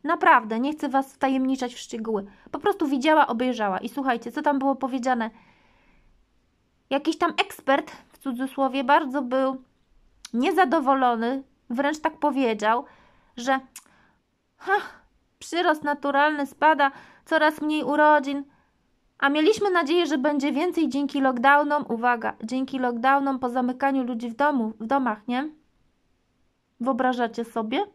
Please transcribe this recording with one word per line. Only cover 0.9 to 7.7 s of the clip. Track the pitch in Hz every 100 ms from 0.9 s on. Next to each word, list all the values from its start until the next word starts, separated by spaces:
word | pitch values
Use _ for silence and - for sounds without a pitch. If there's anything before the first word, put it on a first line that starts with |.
| 269 269
wtajemniczać | - 269 262 262 262 247
w | 247
szczegóły. | - 233 220 214 202 - -
Po | 311
prostu | 415 392 302
widziała, | 269 294 311 277
obejrzała. | 240 254 226 208 185
I | 233
słuchajcie, | 285 269 - 240
co | 302
tam | 302 285
było | 269
powiedziane. | 269 262 254 254 247 226 - _ _ _ _ _ _ _ _ _ _ _ _ _ _ _
Jakiś | 277 302 311
tam | 339
ekspert, | 320 392 - -